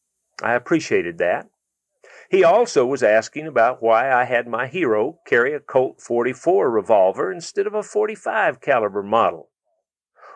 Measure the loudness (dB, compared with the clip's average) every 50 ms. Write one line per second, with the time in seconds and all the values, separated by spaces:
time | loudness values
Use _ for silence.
0 | _ _ _ _ _ _ _ -8 -4 -4 -4 -4 -2 -2 -2 -2 -2 -2 -2 -2
1 | -2 -4 -4 -4 -2 -2 -2 -4 -6 -10 _ _ _ _ _ _ _ _ _ _
2 | _ _ -20 -20 -10 _ 0 2 4 4 4 4 2 0 0 0 0 0 0 0
3 | 2 4 4 2 2 -2 -10 -14 -14 -4 0 2 2 2 0 -2 0 2 2 2
4 | 2 2 0 0 0 0 -2 -2 -2 -4 -6 -6 -6 -6 -4 -4 -2 0 0 0
5 | 0 -2 -4 -12 _ 0 2 2 2 2 -2 -6 -10 -2 0 0 0 0 -4 _
6 | -8 -4 -2 -2 -2 -2 -4 -4 -2 0 2 2 2 2 0 0 2 4 4 4
7 | 4 2 2 -2 -6 -6 -6 -10 -12 -10 -6 -4 -4 -4 -4 -6 -8 -6 -4 -4
8 | -4 -4 -4 -8 -8 -6 -4 -2 -2 -2 -2 -4 -2 -2 0 0 0 -2 -4 -4
9 | -4 -2 0 2 2 2 0 -2 -12 _ _ _ _ _ _ _ _ _ _ _
10 | _ _ _ _ -20 -20 -20